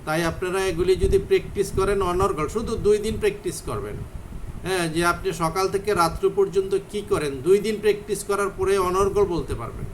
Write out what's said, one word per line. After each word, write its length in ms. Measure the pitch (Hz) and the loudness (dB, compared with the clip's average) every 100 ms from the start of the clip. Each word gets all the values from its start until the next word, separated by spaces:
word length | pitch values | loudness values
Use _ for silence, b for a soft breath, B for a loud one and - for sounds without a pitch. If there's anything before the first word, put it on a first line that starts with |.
তাই 200 | - 160 | -2 -2
আপনারা 400 | 170 - 185 190 | -2 -2 -4 0
এগুলি 320 | 190 165 180 185 | -2 0 2 4
যদি 220 | - 196 | 4 4
প্র্যাকটিস 540 | - 190 - 202 190 - | 4 2 2 -2 -2 0
করেন 260 | 190 196 | 2 2
অনর্গল, 460 | 180 175 196 156 151 | 2 2 2 2 -2
শুধু 280 | 214 226 226 | -2 -4 0
দুই 220 | 202 214 | 2 4
দিন 160 | 220 220 | 2 0
প্র্যাকটিস 440 | 208 202 180 - - | 0 -2 -8 -8 -6
করবেন, 300 | 110 104 101 - - - - - - | -6 -6 -8 -10 -12 -12 -10 -10 -8
হ্যাঁ, 260 | 175 185 165 | -4 -2 0
যে 160 | 156 170 | 0 0
আপনি 260 | 170 190 | 0 -4
সকাল 360 | 170 165 180 190 | -2 -2 0 0
থেকে 260 | 190 - | 0 0
রাত্র 360 | 196 165 160 190 196 | 2 2 2 0 2
পর্যন্ত 400 | 185 180 190 196 - | 2 2 0 -2 -2
কি 120 | 208 196 | -8 -2
করেন, 240 | 185 147 135 | 0 0 -2
দুই 160 | 160 202 | 4 4
দিন 180 | 208 214 | 4 0
প্র্যাকটিস 440 | 214 - - 202 | 0 0 -2 -6
করার 240 | - 202 196 | -2 0 0
পরে 300 | - 185 196 | 0 0 2
অনর্গল 460 | 180 185 202 190 | 2 2 2 2
বলতে 300 | 190 165 - | 2 0 -4
পারবেন। 300 | 120 113 - - | -6 -6 -8 -8